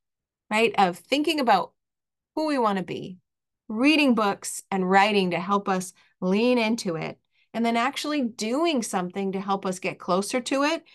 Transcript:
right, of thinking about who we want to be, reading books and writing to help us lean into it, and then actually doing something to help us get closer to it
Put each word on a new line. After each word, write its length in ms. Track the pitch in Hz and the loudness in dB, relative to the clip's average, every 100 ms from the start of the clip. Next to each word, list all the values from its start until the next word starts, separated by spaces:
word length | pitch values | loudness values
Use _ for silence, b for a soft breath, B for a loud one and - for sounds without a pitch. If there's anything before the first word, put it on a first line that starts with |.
| _ _ _ _ - | _ _ _ _ -4
right, 240 | 214 226 - | 0 2 4
of 200 | 190 175 | 2 0
thinking 440 | - 277 302 302 | -2 0 2 0
about 320 | 240 196 - _ _ _ _ _ _ - | 4 4 2 _ _ _ _ _ _ -4
who 120 | 311 | -2
we 100 | 285 | 0
want 200 | 220 196 | 0 0
to 60 | 180 | -4
be, 320 | - 147 185 _ _ _ _ - | -8 -10 -14 _ _ _ _ -10
reading 480 | 214 269 302 285 226 | 0 2 4 4 2
books 480 | 208 185 - - - | 0 -2 -8 -14 -6
and 180 | 196 185 | -2 2
writing 420 | 196 202 208 185 | 4 4 4 0
to 80 | 170 | -2
help 280 | 180 202 196 | -2 -2 0
us 260 | 185 185 b b b | -2 -4 b b b
lean 360 | 185 202 240 247 | 0 2 4 2
into 380 | 220 233 196 160 | 2 -2 -4 -6
it, 240 | 160 - _ _ _ 226 | -8 -12 _ _ _ -4
and 80 | |
then 140 | 233 233 | 0 0
actually 460 | 247 277 302 302 | -2 -4 -4 -2
doing 580 | 240 - 214 254 339 285 | -4 -4 -4 0 0 0
something 520 | 214 196 180 196 196 | -2 -4 -4 -4 -4
to 60 | 190 | -4
help 240 | 190 196 | -4 -4
us 140 | 196 185 | -4 -6
get 220 | 185 143 | -6 -8
closer 420 | - 180 202 254 | -2 -2 0 -4
to 220 | 247 269 | -2 0
it 200 | 285 330 b | 0 -2 b